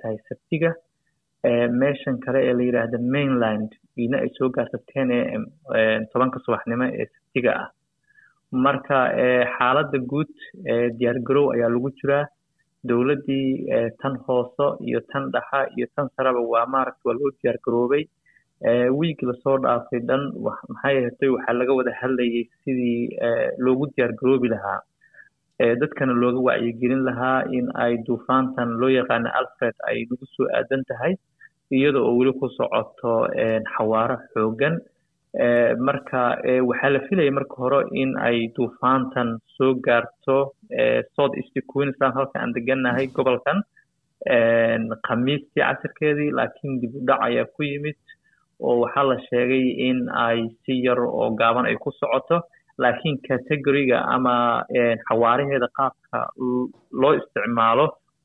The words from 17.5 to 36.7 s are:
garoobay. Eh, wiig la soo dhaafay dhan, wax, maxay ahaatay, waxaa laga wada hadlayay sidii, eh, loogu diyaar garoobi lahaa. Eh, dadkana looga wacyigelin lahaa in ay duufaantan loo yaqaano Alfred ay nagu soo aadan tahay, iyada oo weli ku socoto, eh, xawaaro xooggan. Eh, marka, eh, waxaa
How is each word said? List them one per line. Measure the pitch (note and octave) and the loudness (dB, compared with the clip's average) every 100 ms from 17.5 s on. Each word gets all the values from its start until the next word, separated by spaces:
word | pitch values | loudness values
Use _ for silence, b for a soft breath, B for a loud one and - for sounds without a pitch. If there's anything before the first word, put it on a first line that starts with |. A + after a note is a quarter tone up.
| A#2 - | -2 -2
garoobay. | A#2 B2 C#3+ D#3+ _ _ _ _ - - | 0 2 0 -2 _ _ _ _ -4 0
Eh, | A#2+ B2 | 2 2
wiig | C#3 E3 D3+ | 2 0 -2
la | B2 B2 | -4 -2
soo | C#3 C3+ | 0 2
dhaafay | B2+ A#2+ - B2 A#2+ | 2 0 -2 -4 -2
dhan, | C3 C#3 - A2 | -2 -2 -6 -6
wax, | - - | -8 -14
maxay | A2 C#3+ C3+ | -4 0 0
ahaatay, | A#2+ - C#3 | 0 0 0
waxaa | B2 - A#2+ | 0 0 0
laga | B2+ C3+ | 2 2
wada | B2 - | 0 -2
hadlayay | B2+ B2+ A#2+ A#2 A#2 _ | -2 0 0 -2 -6 _
sidii, | - B2+ B2 A#2 A#2+ - A#2 | -4 -2 0 0 -4 -2 0
eh, | A#2+ A#2+ - | 0 -2 0
loogu | B2+ C3 C#3+ | 0 2 0
diyaar | - A#2+ A2+ | 0 -2 0
garoobi | C3 C3+ A#2+ | 2 2 2
lahaa. | A2 G2+ G2 - _ b b b _ _ - | -2 -4 -6 -10 _ b b b _ _ 0
Eh, | A#2+ B2 | 2 2
dadkana | D3+ - C3+ | -2 -2 0
looga | A#2+ B2 B2 B2+ | 2 2 2 0
wacyigelin | - A#2 A#2 B2 C3+ C3 | 0 -2 -2 -2 0 -2
lahaa | A#2+ B2+ C3 C3 B2+ | -2 0 0 0 -4
in | B2 - | -4 -2
ay | A#2+ A#2+ A2+ | -2 -2 -2
duufaantan | A#2+ - C3 B2+ C3 A#2+ A#2 | -6 0 0 0 -2 -4 0
loo | C3 | 2
yaqaano | C3 B2 A#2 A#2 - | 2 2 0 0 -2
Alfred | B2+ - A#2+ - A#2 | -4 -2 -4 -4 -6
ay | A#2 A#2 | -4 -6
nagu | B2 C3+ | -8 -8
soo | - C3 A#2 | -4 -2 0
aadan | A#2 C3+ C3 | -2 -4 -4
tahay, | A#2 C#3+ F#3+ _ _ b _ - | -4 -4 -4 _ _ b _ -2
iyada | C3 C#3+ C3+ | 2 4 4
oo | A#2+ A#2+ | 2 4
weli | C3 C3 | 2 0
ku | C3+ | -6
socoto, | - A2+ G#2+ A2 - A#2+ A2+ A2+ A#2 | -4 -2 -2 -4 -6 -2 0 0 0
eh, | A2+ A2 A2 | 0 0 -4
xawaaro | - A2 A2 A#2 - - | -2 0 2 0 -2 -4
xooggan. | A2+ A2 A2+ C#3 E3 - _ _ _ _ | -2 -2 0 -2 -2 -8 _ _ _ _
Eh, | - A#2+ A#2+ A#2 A#2 | 0 2 4 4 2
marka, | C3 C#3 - C3 B2 - - | 0 -2 -2 0 0 0 0
eh, | B2+ | 2
waxaa | B2+ | 2